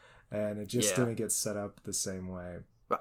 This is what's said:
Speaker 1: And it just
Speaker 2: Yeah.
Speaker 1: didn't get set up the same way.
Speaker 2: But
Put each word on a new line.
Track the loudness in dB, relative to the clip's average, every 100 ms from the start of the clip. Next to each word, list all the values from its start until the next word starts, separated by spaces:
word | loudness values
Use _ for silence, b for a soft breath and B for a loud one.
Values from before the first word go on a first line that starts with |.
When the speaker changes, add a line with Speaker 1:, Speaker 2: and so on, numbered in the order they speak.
| b b b
Speaker 1:
And | -2 0 -2
it | -2
just | 2 4
Speaker 2:
Yeah. | 4
Speaker 1:
didn't | 4 2
get | 0
set | 0 0 -2
up | -4 -8
the | -4
same | -2 -2 -4 -6
way. | -8 -8 -10 -14 _ -2
Speaker 2:
But | 0